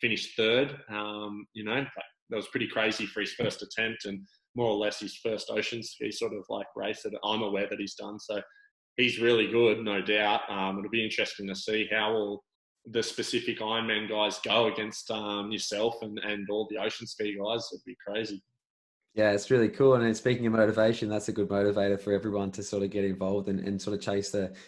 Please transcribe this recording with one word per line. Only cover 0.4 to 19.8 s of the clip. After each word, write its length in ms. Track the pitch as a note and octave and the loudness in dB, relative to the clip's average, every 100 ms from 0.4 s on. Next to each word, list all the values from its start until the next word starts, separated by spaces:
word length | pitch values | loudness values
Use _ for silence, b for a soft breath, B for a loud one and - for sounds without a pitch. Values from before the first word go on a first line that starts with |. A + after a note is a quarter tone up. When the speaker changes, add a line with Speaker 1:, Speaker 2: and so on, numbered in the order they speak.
| A2 B2 C#3+ C#3+ - | 4 4 2 -2 -10
Speaker 1:
Um, 560 | G#2 G#2 G#2 G#2 G#2 G#2 | -6 -6 -6 -8 -10 -12
you 100 | A2 | -10
know, 200 | G#2+ B2+ C3+ - - _ - | -4 -2 -4 -8 -16 _ -8
that 60 | A2 | -6
was 100 | - | -4
pretty 200 | B2+ G#2+ | -4 -2
crazy 380 | A2+ A2 G#2+ G2+ | 0 0 0 -4
for 140 | G#2+ | -4
his 120 | G2 | -4
first 300 | - G2+ - | -2 -2 -2
attempt 420 | - - A2+ A2 | -6 -2 -2 -4
and 200 | G2+ G2 G2 b b | -8 -8 -12 b b
more 160 | A#2+ A#2 | 0 2
or 60 | G#2 | 2
less 240 | G#2 - | 0 -2
his 160 | G2+ - | -8 -6
first 340 | A2+ G#2 - | -4 -4 -2
ocean 320 | G#2+ - A#2 | -4 -2 -4
ski 300 | A2+ - A2+ | -8 -8 -6
sort 200 | - A2+ | -4 -4
of, 120 | G#2+ - | -4 -6
like, 180 | G#2 - - | -8 -6 -6
race 260 | G2+ G#2 | -6 -4
that 160 | G#2 G#2+ | -8 -2
I'm 180 | G#2 A2 | 2 2
aware 240 | G#2 G2 G#2 | 2 2 0
that 120 | G#2 | -2
he's 140 | G2+ | -4
done. 260 | - G2+ G#2 | -6 -10 -8
So 200 | - G#2 b b b _ _ - | -6 -6 b b b _ _ 0
he's 220 | B2 - | 0 4
really 300 | A#2 A2+ G2 | 4 6 6
good, 320 | A#2 A#2 G#2+ | 6 6 4
no 200 | G#2+ G2+ | 0 0
doubt. 420 | F#2+ G#2 G#2 A2 - | 2 4 4 2 0
Um, 300 | G#2 F#2+ G2 | -2 -2 -2
it'll 120 | G2+ | -2
be 140 | A2+ | -2
interesting 440 | A2 - G#2+ - G2 | 0 0 -2 -4 -8
to 80 | F#2+ | -6
see 320 | - A2 G#2+ | -2 0 0
how 220 | A2 G#2+ | 0 2
all 320 | A2 G#2 G2+ - _ _ _ A#2 | 0 -2 -6 -12 _ _ _ -4
the 160 | A2+ | -2
specific 560 | A2+ - A2 B2 A#2+ G#2+ | 0 -2 -2 -2 -2 -4
Ironman 500 | A2 A2+ A2 G#2+ G#2+ | -2 -2 0 -2 0
guys 300 | G#2+ G#2+ - | 0 0 -2
go 220 | - A2 A2+ | 2 4 4
against, 440 | A2 G#2+ - - | 0 -6 -8 -6
um, 400 | A2 G#2 G#2 G#2 | -6 -4 -4 -4
yourself 460 | G#2 - G#2 A2+ - | -4 -4 0 0 -2
and, 160 | A2 G#2+ | -8 -6
and 280 | G#2 G#2 G2 | -6 -4 -2
all 200 | G#2+ G#2 | -2 -2
the 80 | G#2 | -4
ocean 280 | G#2+ - A2+ | -4 -4 -10
ski 300 | - G#2 G2 | -6 -4 -4
guys. 320 | G2+ A#2 - | -4 -4 -4
It'd 120 | F2 | -12
be 120 | - - G2+ | -14 -14 -6
crazy. 360 | G#2+ G#2 G2 - _ _ _ _ _ _ | -4 -4 -8 -14 _ _ _ _ _ _
Speaker 2:
Yeah, 180 | G#2+ G#2+ | 2 4
it's 180 | G2+ - | 4 4
really 180 | B2+ G#2+ | 4 6
cool. 260 | - | 6